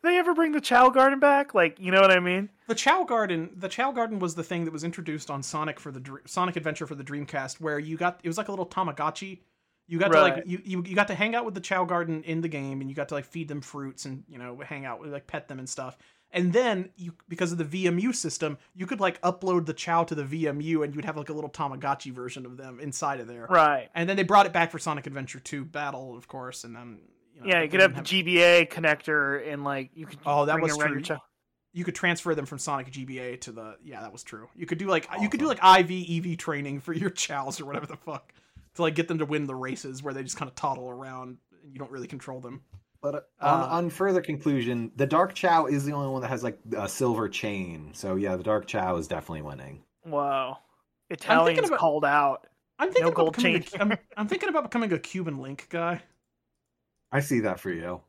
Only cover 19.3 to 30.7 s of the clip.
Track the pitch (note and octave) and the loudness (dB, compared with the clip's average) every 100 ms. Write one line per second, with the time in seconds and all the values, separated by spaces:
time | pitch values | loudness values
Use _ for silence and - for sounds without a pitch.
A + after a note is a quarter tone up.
19.3 | F3+ F#3+ F3+ D#3+ D#3 - E3+ E3+ D3+ C#3 | 0 0 0 0 -6 0 2 2 -2 -4
20.3 | D#3 D#3 C#3+ D3+ D#3+ D3 C#3+ C#3 D3+ C#3+ | -2 -2 -2 0 0 0 -4 -6 -8 -8
21.3 | D3+ D3 - D3 C3+ C#3 C3+ C#3 B2+ B2+ | -8 -8 -6 -6 -4 -4 -4 -6 -10 -10
22.3 | C3+ B2 B2+ C3 B2 D3 C3+ D3+ C#3 A2+ | -12 -14 -16 -18 -12 -10 -6 -4 -4 -8
23.3 | A#2 A2+ F3+ D3+ C#3 A#2+ E3 E3+ G3 F3+ | -12 4 6 8 4 -2 -4 0 0 6
24.3 | G3+ F#3+ E3+ E3 D#3 - D3 C#3+ C#3 C3 | 8 8 4 0 -2 -4 -4 -6 -10 -10
25.3 | C3+ - D3 C3+ D3 C#3+ C3+ C3 A#2+ - | -12 -10 -10 -8 -6 -6 -8 -12 -16 -16
26.3 | C#3 B2+ B2 A#2 A#2 A#2+ G#2 _ _ _ | -12 -12 -12 -14 -16 -16 -20 _ _ _
27.3 | _ G3 F3 D#3 F#3 F#3+ C3 D#3+ F#3+ F3 | _ 2 2 4 6 6 6 -2 0 2
28.3 | F3 F3 F3 E3 - D#3+ D3+ - D3+ C#3 | 8 10 10 6 2 2 2 2 0 2
29.3 | C#3 C3+ C#3+ C#3+ C#3 C3 D#3+ D#3 C#3+ - | -2 -4 -6 -4 -4 -6 -14 -16 -10 0
30.3 | C#3+ C#3+ D#3+ D#3+ | 2 2 2 0